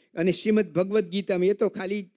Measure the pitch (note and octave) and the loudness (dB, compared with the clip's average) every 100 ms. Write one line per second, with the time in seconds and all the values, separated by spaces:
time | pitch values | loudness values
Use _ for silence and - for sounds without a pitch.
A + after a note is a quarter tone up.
0 | _ - F3+ F3 A3 G#3+ F3+ D#3 F#3+ G#3+ | _ 0 0 2 2 2 2 -2 0 0
1 | F3 F#3+ F#3+ F3+ F#3 G3+ G#3 G#3 F#3+ G#3 | 0 -4 -2 2 2 2 0 -2 -6 -6
2 | F#3 | -8